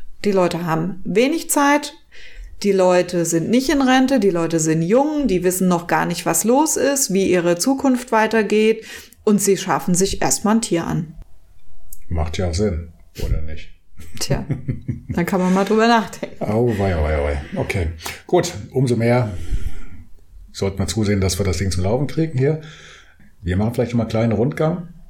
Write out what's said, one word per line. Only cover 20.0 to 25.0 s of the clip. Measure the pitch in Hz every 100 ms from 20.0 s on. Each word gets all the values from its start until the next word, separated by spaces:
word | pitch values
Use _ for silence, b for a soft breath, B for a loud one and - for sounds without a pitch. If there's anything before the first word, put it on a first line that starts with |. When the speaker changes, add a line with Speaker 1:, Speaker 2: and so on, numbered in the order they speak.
| B - - - -
Speaker 2:
sollten | - 98 95
wir | 92
zusehen, | 110 104 101
dass | 92 98
wir |
das | 92 85
Ding | 98
zum | 92
Laufen | 95 123 139
kriegen | 151 160 127
hier. | 139 156 B B B B B B B -
Wir | 87 92
machen | 113
vielleicht | 120 117
mal | 120
einen | 107
kleinen | 110 113
Rundgang | 101 131 - 156 180 - -